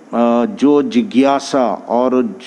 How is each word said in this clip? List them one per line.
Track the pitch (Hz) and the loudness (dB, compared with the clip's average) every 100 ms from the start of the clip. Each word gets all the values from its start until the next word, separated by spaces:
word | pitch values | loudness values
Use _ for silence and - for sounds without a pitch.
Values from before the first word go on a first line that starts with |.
| - 117 117 117 113 98 | -8 0 2 2 -2 0
जो | 139 147 | 2 2
जिज्ञासा | 131 117 104 117 135 139 - 139 117 | 2 -2 0 0 2 0 -2 -2 -2
और | 90 - 117 127 127 117 95 | -4 -4 0 0 0 -2 -6